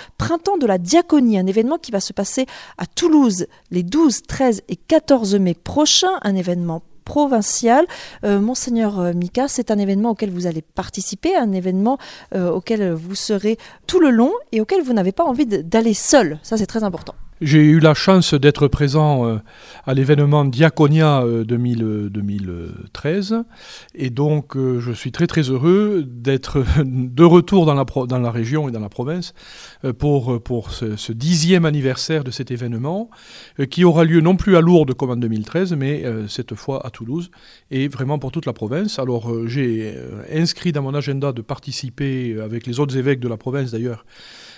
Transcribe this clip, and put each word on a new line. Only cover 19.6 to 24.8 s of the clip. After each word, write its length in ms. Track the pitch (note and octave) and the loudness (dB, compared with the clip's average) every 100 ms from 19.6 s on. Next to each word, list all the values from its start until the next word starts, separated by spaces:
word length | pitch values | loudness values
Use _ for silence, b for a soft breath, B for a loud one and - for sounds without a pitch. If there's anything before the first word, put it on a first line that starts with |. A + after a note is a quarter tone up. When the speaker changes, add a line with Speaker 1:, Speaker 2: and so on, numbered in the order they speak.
| B B - | B B -4
Speaker 2:
à 80 | |
l'événement 500 | C3+ C3+ D3 C#3+ D3 | 0 2 4 4 4
Diaconia, 800 | C#3 A#2+ D#3+ - D3 D#3 D#3 C#3 | 2 4 2 4 4 4 4 4
euh, 200 | A#2+ A#2 | 2 -2
deux 140 | A2 A#2+ | -2 -2
mille, 260 | B2 A#2 | 0 -2
euh, 280 | A2 G#2+ G#2 | -2 -4 -6
deux 100 | G#2 | -6
mille 320 | G2+ G2+ F#2+ F2 E2 - - | -6 -6 -6 -10 -12 -14 -16
treize. 420 | - C#3+ F#3 G3 A3+ A#3 B B B B | -8 -4 -4 -2 -4 -6 B B B B
Et 160 | - C3 | -8 -6
donc, 480 | A#2+ D3 D3+ - C3+ | -2 0 0 -4 -4
euh, 200 | C3 | -2
je 140 | B2 | -2